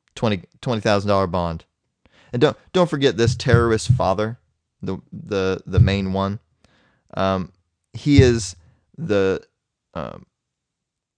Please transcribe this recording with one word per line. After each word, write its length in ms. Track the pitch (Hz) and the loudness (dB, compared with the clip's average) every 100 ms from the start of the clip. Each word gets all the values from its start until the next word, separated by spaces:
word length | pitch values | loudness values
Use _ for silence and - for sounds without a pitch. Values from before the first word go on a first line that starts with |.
| _ - | _ -6
Twenty, 280 | 117 98 - _ | -4 -4 -6 _
twenty 180 | 131 113 | -6 -4
thousand 300 | 110 101 101 | 0 0 2
dollar 180 | 98 95 | 0 0
bond. 380 | 90 85 82 - _ _ _ _ _ _ | -2 -4 -6 -12 _ _ _ _ _ _
And 100 | 123 | 0
don't, 160 | 147 - _ | 0 0 _
don't 180 | 185 170 | 0 0
forget 280 | 147 135 95 | 2 0 2
this 180 | 113 - | 0 0
terrorist 540 | 135 120 117 110 - | 2 2 4 0 0
father, 500 | - 92 95 110 120 _ _ _ _ | 0 0 0 -4 -8 _ _ _ _
the, 180 | 95 92 - | -10 -10 -10
the, 500 | - - 98 95 95 - | -16 -6 -4 -2 -4 -2
the 140 | 92 | 2
main 340 | 92 98 95 | 4 2 -2
one. 260 | 95 98 107 _ _ _ _ _ _ _ - | -2 -4 -6 _ _ _ _ _ _ _ -4
Um, 360 | 95 95 87 _ _ _ _ | -2 -2 -6 _ _ _ _
he 280 | - 147 143 | -6 2 6
is 340 | 127 117 98 - _ _ _ - | 6 4 -2 -12 _ _ _ -12
the, 440 | - 101 95 90 - _ _ _ _ | -2 0 0 -2 -6 _ _ _ _
um, 340 | 82 64 50 - _ _ _ _ _ _ _ _ | -12 -12 -14 -20 _ _ _ _ _ _ _ _